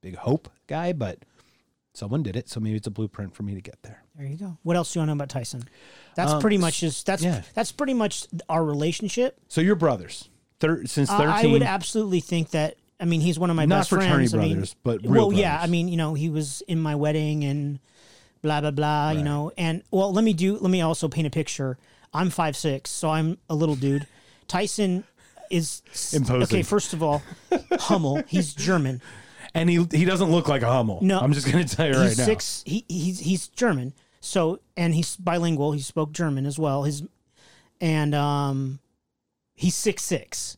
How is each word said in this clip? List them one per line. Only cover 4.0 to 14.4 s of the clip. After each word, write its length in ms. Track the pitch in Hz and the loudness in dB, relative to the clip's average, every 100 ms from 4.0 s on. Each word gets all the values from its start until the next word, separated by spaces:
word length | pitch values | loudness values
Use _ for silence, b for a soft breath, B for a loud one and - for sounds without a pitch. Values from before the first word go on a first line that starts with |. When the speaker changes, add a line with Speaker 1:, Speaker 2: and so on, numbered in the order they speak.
| _ 156 | _ -14
Speaker 2:
There 120 | 139 | -12
you 100 | 151 | -10
go. 200 | 196 165 | -12 -12
What 140 | 165 175 | -4 -2
else 160 | 165 | -2
do 60 | 175 | -2
you 20 | |
wanna 120 | 156 147 | -2 -2
know 20 | |
about 120 | 139 | -4
Tyson? 340 | 139 117 127 120 B B B B - | -8 -8 -12 -14 B B B B -4
That's 180 | 170 | 0
Speaker 1:
Um, 80 | 151 | 2
Speaker 2:
pretty 160 | 220 208 | 2 2
much 240 | 170 - | 2 0
his, 200 | 165 143 | -4 -4
that's, 200 | - 190 | -4 0
Speaker 1:
yeah. 180 | 170 143 90 - | 0 -2 -4 -6
Speaker 2:
that's 160 | 233 | -6
pretty 240 | - 285 254 | -4 -2 0
much 320 | 208 - - 170 - | 0 -2 -10 -12 -2
our 160 | 160 | 0
relationship. 760 | 160 147 151 165 214 - 254 - _ | 0 0 -2 -2 -4 -2 -2 -2 _
Speaker 1:
So 140 | - | 2
you're 140 | 175 202 | 4 4
brothers, 540 | 160 117 87 - - _ _ _ | 4 0 -4 -16 -18 _ _ _
thir-, 260 | 156 160 - | 0 0 -2
since 240 | - 139 | 0 2
Speaker 2:
I, 60 | 202 | 4
I 120 | 170 208 | 4 4
Speaker 1:
thirteen? 140 | 226 | 6
Speaker 2:
would 100 | 233 | 6
absolutely 560 | - 196 - 226 214 185 | 4 0 -2 -2 0 0
think 320 | - 170 160 | 0 -2 0
that, 240 | 165 156 - _ _ | 0 -2 -4 _ _
I 60 | 170 | 0
mean, 140 | 170 | 2
he's 200 | 160 160 | 2 2
one 100 | 180 | 0
of 60 | 160 | 2
my 100 | 151 | 4
Speaker 1:
Not 140 | 190 | 4
Speaker 2:
best 100 | - | 4
Speaker 1:
fraternity 380 | 190 190 - 127 | 2 4 4 4
Speaker 2:
friends. 40 | |
I 20 | |
mean, 140 | 110 | 4